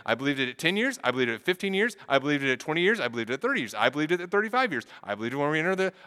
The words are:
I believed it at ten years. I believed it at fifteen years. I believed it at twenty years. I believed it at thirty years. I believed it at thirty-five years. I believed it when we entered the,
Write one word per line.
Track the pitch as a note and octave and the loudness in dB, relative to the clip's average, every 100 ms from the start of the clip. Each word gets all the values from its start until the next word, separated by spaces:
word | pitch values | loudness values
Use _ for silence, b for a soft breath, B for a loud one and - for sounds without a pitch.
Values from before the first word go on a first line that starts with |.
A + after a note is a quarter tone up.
| - | -2
I | |
believed | A#2 C#3 C3+ | 0 0 0
it | B2+ | -2
at | A#2+ | -2
ten | D#3+ G3+ | -2 0
years. | C4 - | -2 -2
I | B2 | -2
believed | B2 A#2+ | 0 0
it | |
at | A2+ | 0
fifteen | - F3+ G3 | -2 -2 0
years. | F#3+ A3+ - B | 0 -2 -4 B
I | C#3 | 2
believed | C#3+ C#3+ | 2 0
it | C#3 | 2
at | B2 | 0
twenty | - D#3+ | 0 0
years. | F3+ A3 | 2 2
I | B2 | 0
believed | A#2 A2+ | -2 -2
it | |
at | C3+ | -2
thirty | B3 B3+ | -2 -2
years. | A2 | -4
I | G#2+ A#2+ | 2 2
believed | C#3+ D#3 | 2 0
it | F3 | -2
at | F3+ | 0
thirty-five | G3+ G#3+ B3 B3 | 0 2 0 0
years. | B2+ - B | -2 -6 B
I | - G2+ | -8 -4
believed | A2+ | -4
it | C#3 | 0
when | C#3+ | 0
we | D#3 | 2
entered | E3+ F#3+ | 0 0
the, | F#3+ B | -2 B